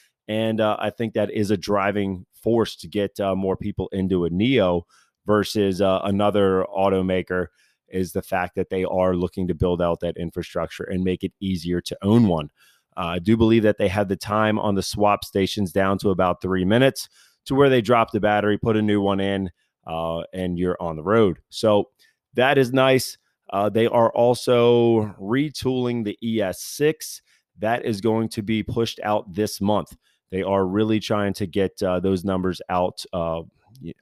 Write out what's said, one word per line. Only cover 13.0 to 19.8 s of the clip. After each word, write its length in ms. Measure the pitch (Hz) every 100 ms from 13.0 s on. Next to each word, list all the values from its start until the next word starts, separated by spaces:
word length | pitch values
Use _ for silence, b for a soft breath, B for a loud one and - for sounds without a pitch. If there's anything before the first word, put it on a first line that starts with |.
| 85
I 120 | 87
do 160 | 90 113
believe 260 | 113 113
that 160 | 107 -
they 100 | 101
had 200 | 101 101
the 80 | 95
time 420 | - 107 107 107
on 160 | 107
the 80 | 98
swap 420 | - 104 104 101
stations 480 | - 101 95 - 92
down 240 | 98 95 98
to 120 | 101
about 320 | 90 92 87
three 240 | 92 92 92
minutes 420 | 117 135 - - b b b -
to 80 |
where 160 | 135 139
they 100 | 127
drop 320 | 101 117 113
the 80 | 107
battery, 380 | 104 104 104 101
put 180 | 117 110
a 60 |
new 180 | 107 104
one 200 | 98 98
in, 300 | 98 98 92 - _ _